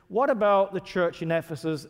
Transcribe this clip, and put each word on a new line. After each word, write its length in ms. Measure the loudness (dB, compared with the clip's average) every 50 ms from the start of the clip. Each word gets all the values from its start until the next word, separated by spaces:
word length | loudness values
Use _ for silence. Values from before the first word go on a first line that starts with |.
| _ -6
What 200 | -2 0 0 0
about 440 | 2 2 4 4 4 4 4 2 -2
the 60 | -6
church 420 | -8 -4 -2 0 0 0 -2 -4
in 100 | -2 -2
Ephesus 560 | -2 -2 -2 -4 -10 -6 -4 -4 -4 -4 -8